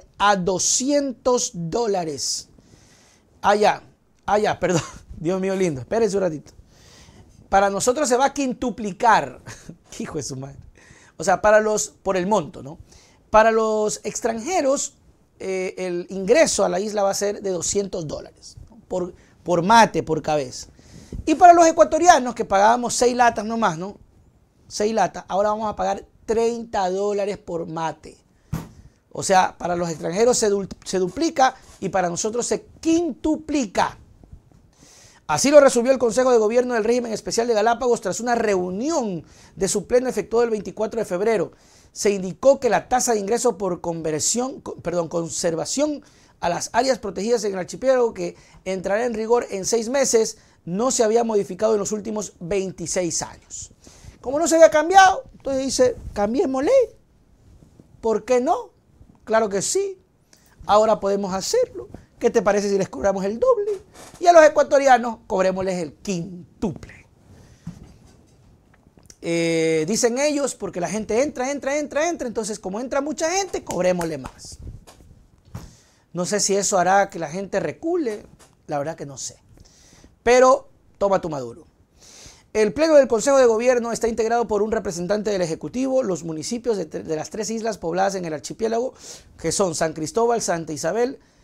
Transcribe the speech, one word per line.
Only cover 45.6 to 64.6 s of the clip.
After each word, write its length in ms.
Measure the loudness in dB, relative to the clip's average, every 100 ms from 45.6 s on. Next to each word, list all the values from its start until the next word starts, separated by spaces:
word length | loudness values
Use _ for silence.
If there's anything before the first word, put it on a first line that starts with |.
| -4 -2 -2 -4 -12 _ _ _
a 100 | -4
las 200 | -4 -2
áreas 260 | 0 2 0
protegidas 440 | -4 -6 -2 -2
en 100 | -2
el 60 | -6
archipiélago, 540 | -8 -4 0 2 2
que 220 | -2 -8 -10 -20 -14 -8
entrará 400 | -6 -2 -2 -2
en 80 |
rigor 320 | -4 0 0 0
en 160 | -6 -2
seis 240 | -2 0
meses, 480 | 0 2 2 2 -4 _ _ -8
no 260 | -2 0
se 120 | 2
había 200 | 2 2
modificado 500 | 2 0 -2 -2 0
en 60 | 0
los 120 | -2
últimos 420 | -6 -6 -8 -10 -12
veintiséis 840 | -4 -4 -4 -8 -6 -2 -2 -4
años. 500 | -8 -12 _ -18 -18 _ -20 -20 -20 -12
Como 180 | -6 -2
no 80 | 2
se 80 | 8
había 140 | 8
cambiado, 540 | 8 6 8 8 4 -6
entonces 300 | -12 -6 -4
dice, 320 | -2 0 0 0 -8
cambiémosle. 580 | -4 -2 0 0 0 4 4 2 -4 _ _ _ _ _ -20 -20 -20 _ -8
¿Por 240 | -2 -2 0
qué 160 | 0
no? 300 | 2 -2 -4 _ _ _ -20 _ -2
Claro 240 | 0 0
que 120 | -2
sí. 380 | -2 -2 -4 -8 _ _ _ _ _ _ 2
Ahora 340 | 4 4 2
podemos 340 | 0 -2 -2
hacerlo. 540 | -6 -2 0 -2 -6 -16 -20 -20 _
¿Qué 100 | 0
te 120 | 2
parece 280 | 4 2 2
si 80 | 0
les 120 | -2
cobramos 340 | -2 -2 0 -4
el 140 | 0
doble? 320 | 2 2 0 -6 -10 -20 -20 0
Y 80 | 6
a 60 |
los 100 | 8
ecuatorianos 760 | 8 6